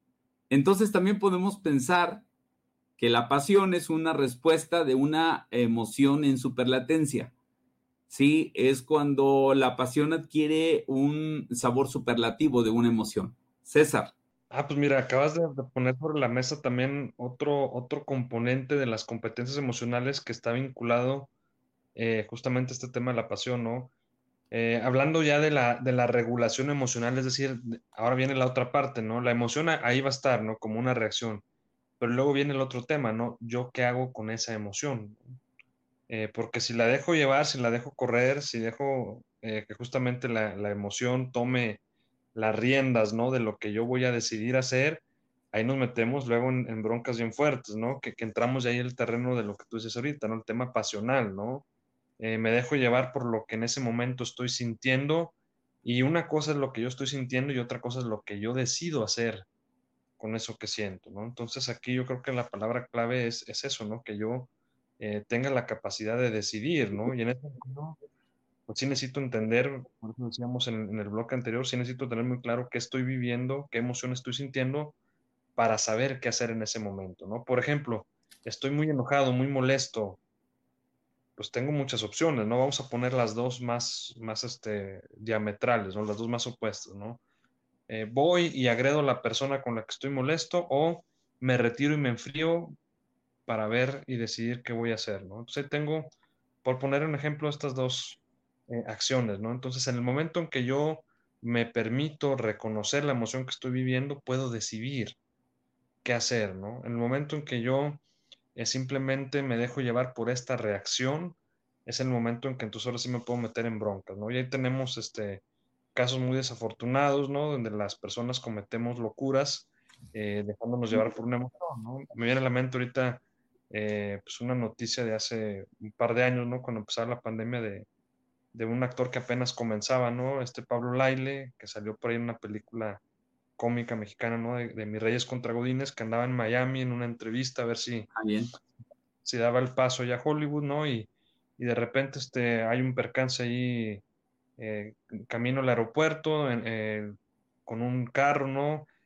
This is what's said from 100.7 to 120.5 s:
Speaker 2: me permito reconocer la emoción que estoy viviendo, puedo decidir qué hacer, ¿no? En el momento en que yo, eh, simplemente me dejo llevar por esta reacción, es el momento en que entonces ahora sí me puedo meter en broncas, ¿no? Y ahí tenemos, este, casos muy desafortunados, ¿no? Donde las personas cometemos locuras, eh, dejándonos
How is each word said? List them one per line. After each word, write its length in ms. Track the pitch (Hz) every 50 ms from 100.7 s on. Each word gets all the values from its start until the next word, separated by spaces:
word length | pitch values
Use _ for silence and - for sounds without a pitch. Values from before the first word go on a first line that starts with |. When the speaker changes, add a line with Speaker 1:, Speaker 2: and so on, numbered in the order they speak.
| 135 143 151 156 156 - - _ _ _ _ _ _ _
Speaker 2:
me 240 | - 117 120 117 117
permito 720 | 117 - 120 110 113 117 135 147 156 151 - 147 143 135
reconocer 680 | 123 117 110 104 - - 110 110 107 104 - 135 143 147
la 80 | 143 131
emoción 320 | 120 117 107 - 131 131
que 60 | 131
estoy 200 | - - - 131
viviendo, 480 | 123 127 127 127 127 127 135 143 143 139
puedo 300 | - - 127 131 135 123
decidir 680 | 117 110 - - 113 107 117 135 143 127 104 - - _ _ _ _ _ _ _ _ _ _ _ _ _ _ _ _ _ -
qué 100 | - 120
hacer, 400 | 117 - - 123 117 107 98 92
¿no? 260 | 92 98 104 120 131 -
En 80 | 117
el 60 | 120
momento 380 | 117 117 120 131 143 147 147 156
en 80 | 151 147
que 180 | - 131 120
yo, 360 | 113 123 131 139 147 147 147 - _ _ _ _ _ _ - _ _ _ -
eh, 100 | - 117
simplemente 760 | - - 131 131 131 143 135 135 135 135 139 139 135 - 143
me 160 | 139 131 117
dejo 240 | 117 120 123 - 143
llevar 320 | 131 120 117 123 127 127 -
por 160 | 120 113 117
esta 280 | 127 127 - - 127
reacción, 800 | 117 107 107 101 98 - - - - 127 131 147 156 180 175 - _ _ _ _ _ _ _ _ _ -
es 140 | 120 117 -
el 80 | 131
momento 400 | 131 123 117 117 117 120 120 -
en 100 | 135 127
que 80 | 131 127
entonces 200 | 107 107 110 -
ahora 140 | 123 120 123
sí 100 | - 127
me 100 | 123 117
puedo 200 | - - 123 123
meter 260 | 117 113 - 120 113
en 140 | 117 113 107
broncas, 360 | 104 104 98 98 - - 98
¿no? 120 | 101 104 113
Y 80 | 123
ahí 120 | 127 127 127
tenemos, 480 | 135 131 127 127 131 131 131 123 -
este, 440 | 113 110 - - 117 107 101 98 95 _ _ _ _ _ _ _ _ _ _ -
casos 260 | - 123 123 131 127
muy 180 | 127 127 131
desafortunados, 920 | 131 131 131 120 110 113 110 - - 117 120 127 139 143 143 139 143 143 135
¿no? 220 | 143 143 151 151
Donde 200 | 147 127 113 110
las 240 | 104 104 101 98 -
personas 440 | - - 98 - 120 120 123 127 127
cometemos 600 | - 117 110 104 101 - - 117 117 120 120 120
locuras, 680 | 113 107 - - 135 135 131 135 147 147 - - - _ _ _ _ _ - _ - - -
eh, 300 | 110 107 104 101 104 104
dejándonos 440 | 104